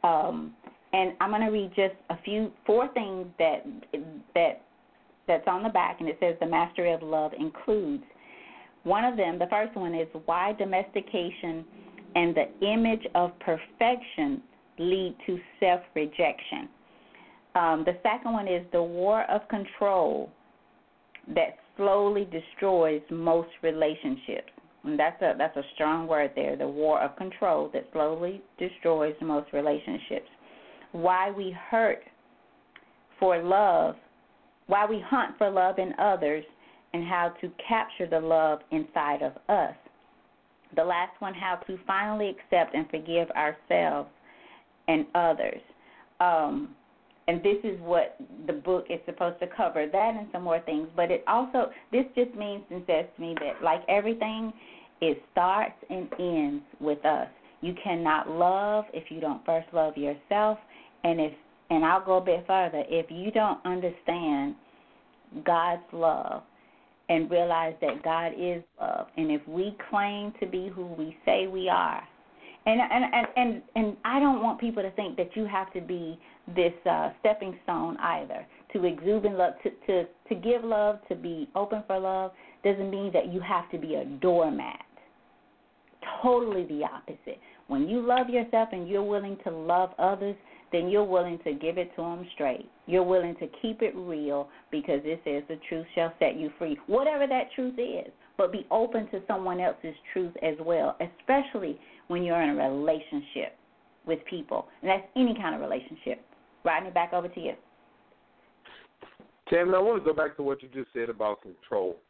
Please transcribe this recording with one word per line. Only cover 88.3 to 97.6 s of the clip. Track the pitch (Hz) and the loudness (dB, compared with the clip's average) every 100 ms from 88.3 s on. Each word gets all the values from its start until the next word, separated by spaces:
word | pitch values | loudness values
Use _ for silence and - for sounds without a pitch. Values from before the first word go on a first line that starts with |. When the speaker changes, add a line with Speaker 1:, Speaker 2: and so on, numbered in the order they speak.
| 240 233 226 220 | 0 2 2 0
Speaker 1:
and | 185 175 | -2 -4
you're | 196 | -2
willing | 202 202 196 196 | 0 -2 -4 -8
to | 190 | -8
love | 160 160 180 180 - | -6 0 2 2 0
others, | 185 196 202 202 - - - | 0 0 -4 -8 -14 -20 -4
then | 175 180 | -2 2
you're | 202 | 2
willing | 202 185 175 170 | 4 2 0 -4
to | 165 | -6
give | 143 160 180 | -4 -4 -4
it | 175 - | -6 -6
to | |
'em | 170 170 180 | -8 -8 -12
straight. | - 143 123 - _ - | -4 -4 -4 -10 _ 0
You're | 185 | 2
willing | 180 185 175 165 | 4 4 2 -6
to | 175 - | -10 -6
keep | 220 220 | -6 -2
it | 220 | -2
real | 185 180 156 147 143 143 - _ | -2 -8 -6 -2 -4 -4 -14 _
because | 156 147 143 | -6 -2 -2
it | 151 165 | -2 -6
says | 160 143 147 | -4 -4 -6
the | 156 - | -12 -8
truth | 165 170 | -8 -4
shall | - 165 - | -2 -2 2
set | - 160 | 0 0
you | 151 - | -8 -6
free, | 165 143 - | -6 -6 0
whatever | 220 285 302 277 | 2 2 2 2
that | 262 - | 0 -2
truth | - | -4